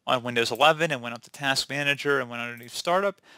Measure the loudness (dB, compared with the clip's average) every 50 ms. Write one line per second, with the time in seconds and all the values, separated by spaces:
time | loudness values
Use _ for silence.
0 | 0 0 0 0 0 0 2 2 2 2 2 4 6 6 6 4 0 -2 -2 -4
1 | -6 -8 -10 -12 -14 -18 -12 -4 -2 0 0 0 -2 -2 -4 -2 0 0 0 0
2 | 0 0 0 0 0 -4 -6 -8 -8 -8 -10 -12 -14 -12 -10 -6 -2 0 2 2
3 | 2 0 -2 _ _ -20 -20